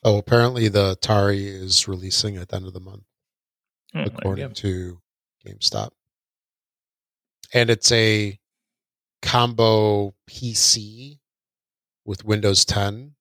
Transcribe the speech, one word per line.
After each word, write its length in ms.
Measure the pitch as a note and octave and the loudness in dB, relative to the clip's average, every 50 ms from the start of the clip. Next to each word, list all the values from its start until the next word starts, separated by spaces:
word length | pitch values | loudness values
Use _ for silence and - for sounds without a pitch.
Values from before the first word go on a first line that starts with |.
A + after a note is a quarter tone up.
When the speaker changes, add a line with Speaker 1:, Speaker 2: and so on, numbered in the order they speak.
| _ | _
Speaker 1:
Oh, 140 | A#2 G#2 G#2 | 4 2 2
apparently 500 | G#2 - B2 A#2+ A#2 A#2+ B2+ B2 A2+ G#2+ | 2 4 4 4 4 4 2 2 0 2
the 280 | G2 G#2 G2+ G2 F#2+ | 4 4 2 2 0
Atari 500 | - - - A2 G#2 G2 G2+ G2+ G2 G2 | -2 -2 0 2 2 4 2 0 -2 -4
is 420 | G2+ G2 F#2+ F#2+ F#2+ F#2+ - - - | -8 -12 -12 -6 -2 0 0 0 -2
releasing 480 | G2 F2+ F#2 F#2+ F#2+ - - G#2+ G2+ | -6 -8 -8 -6 -4 -4 -4 -4 -6
at 140 | F#2 F2+ - | -8 -12 -8
the 60 | - | -10
end 100 | G2 F#2 | -10 -10
of 80 | F#2 F#2 | -10 -16
the 60 | F#2 | -16
month, 240 | F#2 F#2+ F#2+ G2+ G2+ _ _ _ _ _ _ _ _ _ _ _ _ _ _ _ _ _ _ | -18 -18 -20 -20 _ _ _ _ _ _ _ _ _ _ _ _ _ _ _ _ _ _ _
Speaker 2:
Hmm, 60 | D#3+ | -6
there 60 | - | -6
you 60 | G#2+ - | -6 -6
Speaker 1:
according 320 | - - G2 F#2+ F#2+ C2+ C2+ | -6 -6 -6 -4 -4 -8 -10
Speaker 2:
go. 40 | - | -12
Speaker 1:
to 460 | - - G2+ F#2 F2+ F#2 F2+ F2+ F2 _ _ _ _ _ _ _ _ _ | -6 -4 -4 -4 -4 -8 -12 -14 -18 _ _ _ _ _ _ _ _ _
GameStop. 440 | - G1+ - - - - G#1 G#1 - _ _ _ _ _ _ _ _ _ _ _ _ _ _ _ _ _ _ _ _ _ _ _ _ _ _ _ _ _ _ - _ - | -20 -14 -2 -2 -2 0 -2 -6 -6 _ _ _ _ _ _ _ _ _ _ _ _ _ _ _ _ _ _ _ _ _ _ _ _ _ _ _ _ _ _ -20 _ 2
And 160 | B2 A#2+ A#2 | 2 4 4
it's 200 | A#2 A2 - - | 2 2 4 2
a 480 | A#2+ A2+ A2+ A2 G#2+ G#2+ G#2 G2+ G2 - _ _ _ _ _ _ _ _ _ _ _ _ _ _ _ _ - | 4 4 4 4 2 2 0 -4 -6 -12 _ _ _ _ _ _ _ _ _ _ _ _ _ _ _ _ -6
combo 920 | - - B2 A#2+ A#2+ A#2 A2+ A2+ A2 A2 A2 G#2+ G#2+ G#2 G2+ G2+ G2 G2 _ _ | 0 2 2 2 2 2 2 2 4 4 4 4 2 2 0 -2 -4 -8 _ _
P 260 | _ - - - A#2+ A2+ | _ -16 -10 -10 -6 -2
C 680 | - - - - A#2 G#2+ G#2 G#2+ A#2 B2+ C#3 D3 C#3+ _ _ _ _ _ _ _ _ _ _ _ _ _ _ _ _ _ | 0 2 2 2 0 -2 -12 -18 -20 -20 -20 -20 _ _ _ _ _ _ _ _ _ _ _ _ _ _ _ _ _ _
with 200 | - G2+ - - | -10 -10 -10 -2
Windows 400 | G#2+ G#2+ G#2 G#2 G#2 G2 F#2+ - | -2 -2 2 2 2 4 4 2
ten 480 | - - G#2 G2+ G2+ G2+ A2+ C3 D3 D3 _ | 2 0 -2 -2 -2 -4 -8 -14 -20 _ _